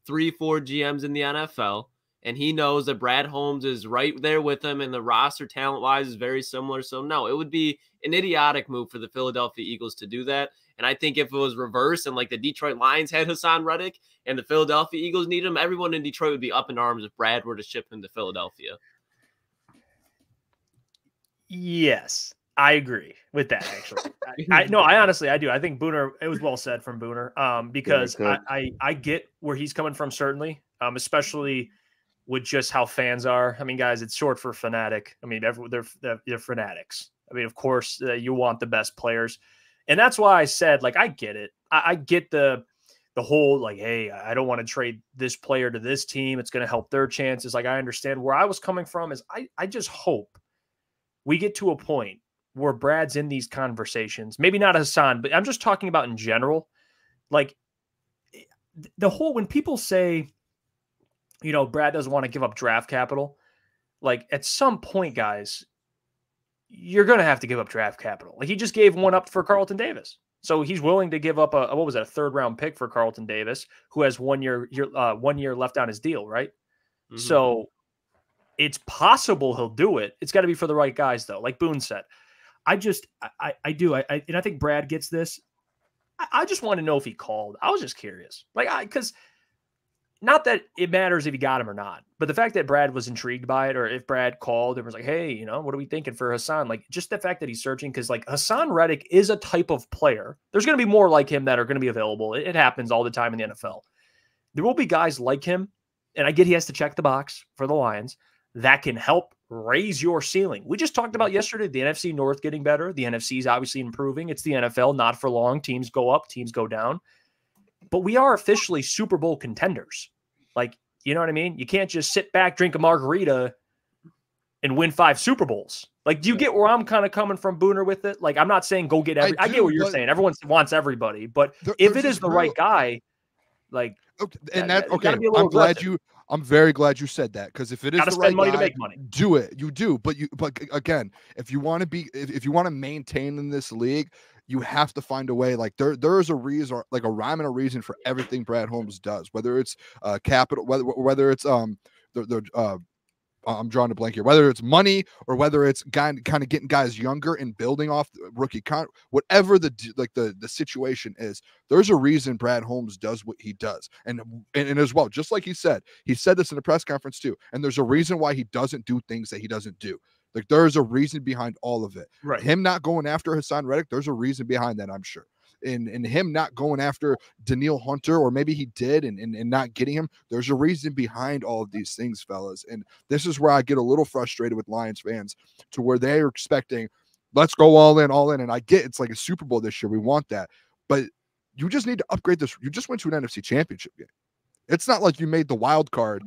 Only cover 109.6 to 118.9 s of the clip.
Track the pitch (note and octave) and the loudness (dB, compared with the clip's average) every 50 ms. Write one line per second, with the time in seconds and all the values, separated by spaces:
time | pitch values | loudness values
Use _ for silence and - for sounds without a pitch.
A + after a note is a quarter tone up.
109.6 | G#2+ A2+ B2 D#3 G#3 G#3+ F3 B2+ D3 F3 E3+ D#3 - - - F#3+ G3 F3+ B2 G2+ | -2 0 0 0 0 -2 -4 -2 0 0 0 0 -2 -2 0 0 0 0 -2 -8
110.6 | - D3 F#3+ G#3 D#4+ - - B3+ A#3 A#3 A3 A3 A3 G#3 F#3+ G3+ G#3 - - G#3+ | -6 -8 -4 -2 -2 -2 -2 -2 -4 -2 -2 -2 -2 0 0 -2 -2 -2 -6 -6
111.6 | G#3+ F3 C3 C3 C3 D3 D3+ - - F3 D#3 C#3+ C3+ C#3 C#3+ C#3 - D3+ D3 D3+ | -6 -4 -4 -2 -2 -2 -2 -2 -6 -6 -2 -2 0 -2 -2 -2 -4 -6 -6 -2
112.6 | C#3+ D3 D3 D3 E3+ F#3 F#3 C#3 B2 A#2+ A#2 A#2 A2+ - C3+ B2+ B2+ B2 A#2+ B2+ | 0 0 0 0 0 -6 -6 -6 -4 -4 -4 -4 -6 -4 -6 -4 0 2 0 0
113.6 | C3 B2+ - C3+ B2+ A#2+ A#2 C3 C#3 C3+ C3 D3+ E3+ E3+ D3+ - - D#3 C#3+ C3 | 0 -4 -6 -8 -8 -8 -6 -4 -4 -4 -4 -6 -6 -8 -8 -6 -4 -2 0 0
114.6 | A#2+ A#2+ A#2 C3 B2 C3+ D3 C3 A#2 A#2 A#2+ - - C3 A#2+ A#2 A#2 B2 C3 D3+ | 0 0 2 2 2 2 4 4 2 2 2 0 -2 -2 0 2 2 2 0 -2
115.6 | - - B2+ B2+ B2+ A#2 - C#3 B2 B2 C3+ D3+ - - - B2 A#2+ A#2 A#2 B2 | -4 -6 -6 -6 -6 -4 -2 0 2 4 2 2 0 -4 -12 -12 -12 -6 -4 -4
116.6 | A2+ A2 A2+ G#2+ A2 B2 D3+ F3+ - _ _ _ _ _ _ _ _ _ _ _ | -4 -4 -4 -4 -4 -4 -4 -6 -10 _ _ _ _ _ _ _ _ _ _ _
117.6 | _ _ _ _ _ _ - F#3 F#3 G3 A3+ B3+ C4 C#4 A#3+ - - - G#3+ G#3+ | _ _ _ _ _ _ -4 -2 0 2 4 4 6 6 4 4 4 2 2 2
118.6 | - - F3 D3 C3 - | 2 -2 -2 -4 -2 -4